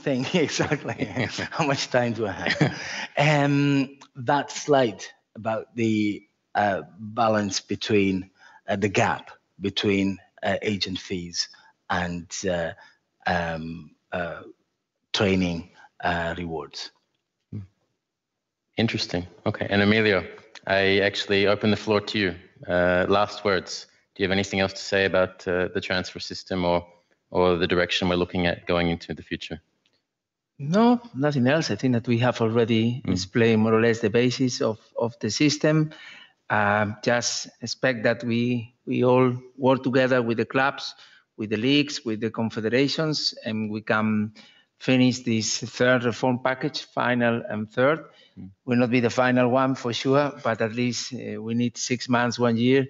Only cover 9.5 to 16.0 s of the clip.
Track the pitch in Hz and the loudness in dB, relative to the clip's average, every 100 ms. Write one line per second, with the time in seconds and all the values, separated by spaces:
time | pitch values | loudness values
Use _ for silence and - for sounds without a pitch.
9.5 | - 98 - 107 98 98 95 _ - 101 | -8 -6 -2 0 2 2 -2 _ -8 -4
10.5 | 95 - 101 95 90 - 95 87 87 - | -4 -2 -4 -4 -8 -8 -8 -8 -6 -8
11.5 | - _ _ - 92 87 85 85 - 98 | -10 _ _ -6 -4 -4 -6 -10 -8 -4
12.5 | 87 82 - - _ _ _ - 87 85 | -2 -4 -8 -20 _ _ _ -4 -2 -4
13.5 | 82 82 82 76 _ - 90 85 82 78 | -6 -8 -12 -16 _ -10 -8 -6 -10 -16
14.5 | - _ _ _ _ _ - 104 95 90 | -20 _ _ _ _ _ 0 2 2 0
15.5 | 85 82 _ - - | -4 -10 _ -20 -8